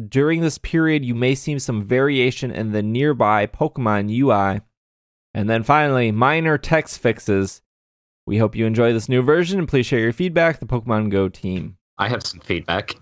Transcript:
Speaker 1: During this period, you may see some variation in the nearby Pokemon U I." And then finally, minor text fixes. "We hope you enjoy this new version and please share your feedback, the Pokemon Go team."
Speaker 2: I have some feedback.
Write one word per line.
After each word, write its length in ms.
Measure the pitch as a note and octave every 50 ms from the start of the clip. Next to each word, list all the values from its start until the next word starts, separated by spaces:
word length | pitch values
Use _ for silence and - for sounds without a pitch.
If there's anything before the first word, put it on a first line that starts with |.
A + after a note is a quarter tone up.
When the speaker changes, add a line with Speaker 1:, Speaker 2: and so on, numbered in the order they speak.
| A#2 G2+
Speaker 1:
During 320 | - C3+ C#3+ D#3 E3 E3
this 160 | E3 D#3 -
period, 480 | - - - - E3 D#3+ D#3+ D#3 D3 C3+
you 80 | B2 A#2
may 220 | A#2 B2 B2+ C3+
see 240 | C3+ - D#3 D3 C3+
some 240 | - - A#2 G#2 G2+
variation 680 | G2+ B2 C3 C3+ D3 C#3+ C3 B2 B2+ - - C#3 B2
in 220 | - E2+ A2+ G#2+
the 100 | G#2+ G#2+
nearby 640 | G#2 G#2+ A2+ B2+ C#3+ D3+ C#3 A#2+ A2+ G#2 G#2+ G#2 G#2
Pokemon 640 | G#2 - - D3+ D3+ - C#3 A#2+ A2 G#2 G2+ G2+ G#2
U 220 | A2 B2 C#3 C3+
I." 300 | G#2+ G2+ G2 G2 F#2+ G2+ - _ _ _ _ _ _ _ _ _ _ _ _ _ -
And 160 | A2+ G2 A2
then 140 | A2+ A2+ A2+
finally, 480 | - C#3+ D3+ D3+ C#3+ C3+ B2+ A#2+ A2+
minor 460 | G#2+ A2 B2 C#3 D#3 E3 E3 D#3+ D3+
text 420 | C#3 - - E3 D#3 D3 - - -
fixes. 600 | - A#2+ A2 - - - G2+ G2 G2 F#2 - - _ _ _ _ _ _ _ _ _ _ _ _ _
"We 120 | - G#2 G#2+
hope 160 | A2+ G#2 -
you 100 | A2 A2+
enjoy 260 | A2+ A2 A#2 A#2+ A#2+
this 160 | A#2+ A2+ -
new 140 | - B2+ B2
version 380 | B2 C3+ D3+ F3 F3 E3+ G3 F#3+
and 100 | E3 -
please 160 | D3+ C3 A#2+
share 140 | - C#3+ A#2
your 120 | A2 A#2
feedback, 480 | A#2 - F3+ F3+ D#3+ E3+ E3 E3 D#3 -
the 60 | -
Pokemon 460 | A2 B2+ A#2+ A2 B2 A2 G#2+ G#2+ G#2
Go 180 | G2 G2 G2 F#2
team." 480 | - - - F#2 F#2 F2+ - - F#2+ _ _ _ _
Speaker 2:
I 120 | - G2 A2
have 140 | B2 G#2+ -
some 180 | - - F2
feedback. 540 | - - F#2+ E2 - - F2 G2 - - - -